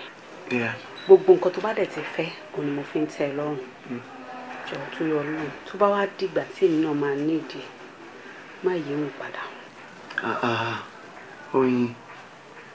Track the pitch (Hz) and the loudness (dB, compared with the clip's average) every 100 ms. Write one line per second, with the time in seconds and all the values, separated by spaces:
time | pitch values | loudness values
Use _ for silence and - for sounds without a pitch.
0 | - - - - - 123 113 117 - - | -10 -16 -18 -14 -2 0 0 -4 -10 0
1 | - 185 - 175 185 185 208 214 185 151 | 10 10 12 8 8 2 0 0 0 -2
2 | 151 - 160 - - - 147 143 143 160 | -6 -4 -4 -6 -10 -4 -2 -2 -2 -2
3 | 151 - 143 139 151 143 - - - 120 | -2 0 -2 0 -2 -4 -8 -12 -8 -8
4 | 117 - - - - - - - 139 - | -8 -14 -14 -12 -10 -10 -8 -8 -6 -2
5 | 160 151 143 156 147 139 - 190 202 202 | 0 2 0 -2 -4 -8 -6 2 4 4
6 | 196 - 190 160 135 - 185 156 160 143 | 0 -2 -2 -2 -4 2 4 4 2 2
7 | 143 139 151 160 135 - - - - - | 0 0 0 0 -2 -12 -14 -16 -18 -18
8 | - - - - - - 185 180 143 143 | -18 -18 -18 -18 -18 -4 0 0 -2 -2
9 | 143 - - - - - - - - - | -2 -4 -10 -8 -10 -12 -18 -18 -18 -18
10 | - - 117 110 120 113 113 113 - - | -12 -4 -2 0 0 0 -2 -4 -8 -16
11 | - - - - - 135 131 123 120 120 | -18 -16 -16 -16 0 4 6 6 2 -2
12 | - - - - - - - | -14 -18 -18 -20 -20 -20 -18